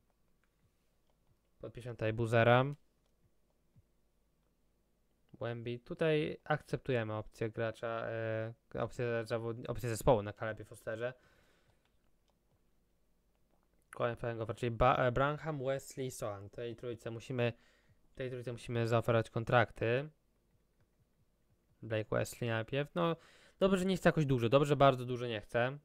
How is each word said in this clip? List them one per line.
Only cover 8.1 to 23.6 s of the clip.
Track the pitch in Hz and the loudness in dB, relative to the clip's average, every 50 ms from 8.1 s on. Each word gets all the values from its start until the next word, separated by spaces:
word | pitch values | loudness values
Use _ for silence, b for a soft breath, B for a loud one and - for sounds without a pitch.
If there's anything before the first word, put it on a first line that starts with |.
| 113 113 113 113 110 110 110 113 117 _ _ - - 127 | -4 -4 -4 -2 -2 -4 -4 -6 -8 _ _ -8 -4 -4
opcję | 117 113 - - 120 120 117 117 110 | -4 -4 -4 -4 -2 -2 -2 -2 -2
zawod-, | 113 120 113 113 117 113 120 - - | -4 -4 -4 -4 -4 -8 -8 -6 -6
opcję | 120 107 113 120 | -6 -4 -2 -2
zespołu | 113 104 - 151 127 104 | -2 2 6 6 6 6
na | 101 104 | 4 -4
Calebie | - - 113 110 110 104 107 | -8 -6 -6 -6 -6 -8 -12
Fosterze. | - 113 - - 120 110 113 120 127 127 b b b b b b b b b b b b b b _ _ _ _ _ _ _ _ _ _ _ _ _ _ _ _ _ _ _ _ _ _ _ _ _ _ _ _ _ _ _ _ _ _ _ _ _ _ _ _ - - | -18 -16 -12 -8 -8 -6 -4 -6 -6 -8 b b b b b b b b b b b b b b _ _ _ _ _ _ _ _ _ _ _ _ _ _ _ _ _ _ _ _ _ _ _ _ _ _ _ _ _ _ _ _ _ _ _ _ _ _ _ _ -14 -8
Colin | - 123 120 117 | -4 -2 -2 -2
Fengofer, | - 127 120 117 113 113 110 110 | -4 -6 -6 -4 -4 -6 -6 -4
czyli | - 127 120 | -4 -4 -2
Ba-, | 117 107 127 127 147 | 2 4 6 6 6
e, | - 135 123 | 6 2 2
Branham, | 120 127 139 143 151 143 143 160 156 139 127 | 2 2 0 0 0 -4 -6 -6 -6 -4 -2
Wesley, | 135 135 139 - - - 143 131 127 | -2 -4 -4 -6 -10 -10 -8 -8 -8
Sohan. | 120 - 127 107 101 98 101 101 | -6 -6 -8 -8 -8 -8 -12 -14
Tej | - 127 120 120 113 | -12 -10 -10 -10 -10
trójce | - 127 123 117 - - 117 | -10 -10 -10 -10 -8 -10 -10
musimy, | 113 117 - - 131 123 120 117 117 b b b b b b b b b _ _ - | -10 -10 -8 -6 -2 0 0 0 -2 b b b b b b b b b _ _ -12
tej | - 135 123 | -10 -8 -8
trójce | 131 123 120 131 | -8 -8 -8 -8
musimy | 120 113 - - 120 117 117 113 | -10 -10 -6 -4 -2 0 2 2
zaoferować | 120 113 - - 113 113 110 - | 2 2 4 4 2 2 2 0
kontrakty. | - 120 113 - 131 120 107 - - - 110 113 120 131 151 156 - _ _ _ _ _ _ _ _ _ _ _ _ _ _ _ _ _ _ _ _ _ _ _ _ _ _ _ _ _ _ _ _ - | -2 -4 0 2 4 4 4 2 0 -4 -2 0 0 0 -2 -6 -14 _ _ _ _ _ _ _ _ _ _ _ _ _ _ _ _ _ _ _ _ _ _ _ _ _ _ _ _ _ _ _ _ -14
Blake | 117 110 113 110 107 - 120 | -8 -4 -4 -4 -2 0 0
Wesley | 120 110 - - - 120 117 | -2 -2 -2 -4 -6 -4 -2
najpierw. | 113 113 110 - 135 139 147 147 - | -2 -2 -2 -2 -4 -4 -4 -4 -2
No, | 175 170 170 165 b b b b b b b b | -2 0 0 -2 b b b b b b b b
dobrze, | b | b